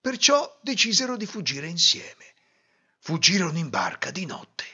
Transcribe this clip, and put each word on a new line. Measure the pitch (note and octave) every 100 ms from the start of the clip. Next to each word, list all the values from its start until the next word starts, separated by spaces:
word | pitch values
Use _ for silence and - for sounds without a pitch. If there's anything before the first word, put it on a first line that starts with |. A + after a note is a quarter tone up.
Perciò | B3+ B3 - C#4+ - -
decisero | A#3+ A3+ A3+ G#3 B3+ A#3+
di | G#3
fuggire | G#3+ C#3+ C#3 D#3+
insieme. | E3+ - - - - - _ _ _ _ _ _ _
Fuggirono | - D#3+ - G3 E3+ D#3+
in | D3+
barca | G#2 - - -
di | D3+ E3+
notte. | - - - -